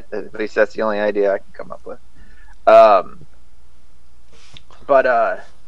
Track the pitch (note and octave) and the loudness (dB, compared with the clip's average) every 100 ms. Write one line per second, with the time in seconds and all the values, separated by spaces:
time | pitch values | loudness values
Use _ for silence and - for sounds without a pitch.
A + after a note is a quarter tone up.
0 | - G#2+ - G#2+ G#2+ A2+ G#2 - A2 G2+ | -2 -8 -8 -6 -2 0 0 0 -2 0
1 | G#2+ G2+ G2+ G2 - - F#2 - - - | 0 0 0 0 -4 -12 -12 -10 -10 -10
2 | - - - - - - - A2 A2 G2 | -10 -10 -10 -10 -10 0 8 10 10 6
3 | - - - - - - - - - - | 2 -8 -12 -10 -10 -10 -10 -10 -10 -10
4 | - - - - - - - - - C3+ | -10 -12 -12 -10 -10 -10 -10 -8 2 4
5 | B2+ A#2+ G#2 F#2 - - | 4 2 2 -2 -8 -12